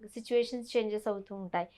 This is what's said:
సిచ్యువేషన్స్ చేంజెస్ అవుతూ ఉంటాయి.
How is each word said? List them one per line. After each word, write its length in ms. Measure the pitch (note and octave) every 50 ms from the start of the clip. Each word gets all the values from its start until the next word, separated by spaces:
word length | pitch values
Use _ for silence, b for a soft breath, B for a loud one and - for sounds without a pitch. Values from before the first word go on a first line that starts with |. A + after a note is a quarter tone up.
| A3 G#3 -
సిచ్యువేషన్స్ 520 | A#3+ A3+ - A#3+ A#3+ A#3+ A#3+ B3 B3 A#3 - -
చేంజెస్ 320 | A#3+ A3 G#3+ G#3 G#3+ G#3+ A3 G3+
అవుతూ 200 | G3+ G3 - G3+ G3 F#3+
ఉంటాయి. 240 | F3 - F3 F3 b b